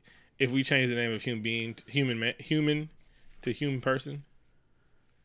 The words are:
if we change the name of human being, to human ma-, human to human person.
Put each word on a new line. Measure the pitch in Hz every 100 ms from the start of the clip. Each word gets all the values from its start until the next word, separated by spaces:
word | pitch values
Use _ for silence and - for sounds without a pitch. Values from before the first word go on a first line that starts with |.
| _ - _ -
if | 131
we | 135
change | 127 139 127
the | 120
name | 120
of | 110
human | 131 113
being, | 110 117 113
to | 113 -
human | 139 135 113
ma-, | 117 -
human | 113 156 151 151 156 - - - - -
to | -
human | 117 147 135
person. | 127 131 147 143 139 - _ _ _ _ _ _ _ _